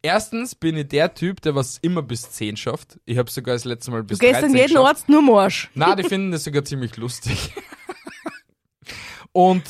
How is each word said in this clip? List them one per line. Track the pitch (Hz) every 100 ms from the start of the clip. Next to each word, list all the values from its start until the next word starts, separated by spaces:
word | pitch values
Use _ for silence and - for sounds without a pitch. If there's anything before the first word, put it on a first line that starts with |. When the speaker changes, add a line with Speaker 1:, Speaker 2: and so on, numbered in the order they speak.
Speaker 1:
Erstens | 151 190 214 226 240
bin | - 165 160
ich | 143
der | 143 175
Typ, | - 175 196
der | 156
was | 139 131 -
immer | 165 175
bis | 135 117 -
zehn | - 107 107
schafft. | - 113 - -
Ich | - 120
hab's | 120
sogar | - 123
das | 123
letzte | 123 120 -
Mal | 117
bis | 104 101
Speaker 2:
Du | 247
gehst | -
an |
Speaker 1:
dreizehn | 294 254
Speaker 2:
jeden | 262
Speaker 1:
geschafft. | 302 262
Speaker 2:
Arzt, | 294 -
nur | 302
Morsch. | 294 226 190 - -
Speaker 1:
Nein, | - 160 196
die |
finden | 311 190 196
das | 165
sogar | 151 143
ziemlich | 139 139 123 -
lustig. | 117 - 117 101 - -
<laughs> | - - - - - - 330 - _ _ _ _ - - - - -
Und | - 180 185 -